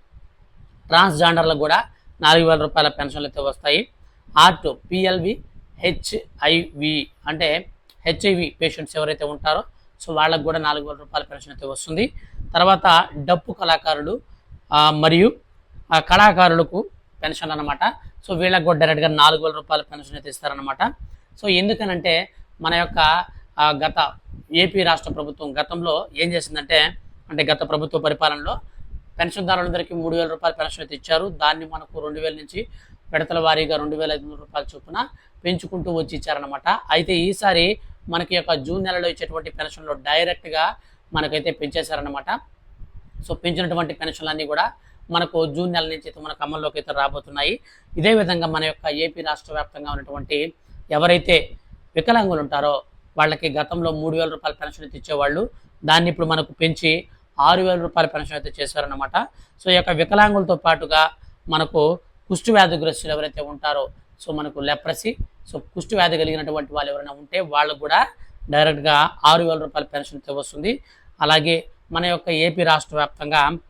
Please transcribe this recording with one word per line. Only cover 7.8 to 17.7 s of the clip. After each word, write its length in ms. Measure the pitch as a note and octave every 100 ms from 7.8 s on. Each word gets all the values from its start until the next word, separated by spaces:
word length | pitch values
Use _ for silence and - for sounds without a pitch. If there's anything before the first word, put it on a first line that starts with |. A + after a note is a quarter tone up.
| _ _ D#3+
హెచ్ఐవి 420 | E3 G#3 F3+ D#3 -
పేషెంట్స్ 340 | E3 - D3+ D#3+
ఎవరైతే 260 | D3+ D3+ D3
ఉంటారో, 300 | D3 D#3 D#3+ - - _ _
so 60 | - D#3
వాళ్ళకు 260 | D#3+ E3 D3
కూడా 120 | D#3+ D3+
నాలుగు 200 | D3+ D3
వేల 100 | D3
రూపాయల 200 | D3 D3+ C#3+
పెన్షన్ 200 | C#3 C#3+
అయితే 120 | C#3 C#3
వస్తుంది. 320 | C3+ - D#3+ C4 - - - - E3+
తర్వాత 300 | F3+ F#3+ F#3+ E3+ F3+ D3+ C#3
డప్పు 240 | F3 - F#3+
కళాకారులు, 540 | F3+ D#3+ - D3 D3+ B3 - - _ - _ D3
ఆ, 40 | D3+ D3+
మరియు, 260 | D#3 E3 G#3+ - _ _ _ - -
ఆ, 60 | D#3+ -
కళాకారులకు 720 | F3+ G#3 F3+ F3+ E3 D#3+ F3+ C4 - _ -
పెన్షన్ 300 | D#3 D#3+ D#3+ D#3
అన్నమాట. 280 | D3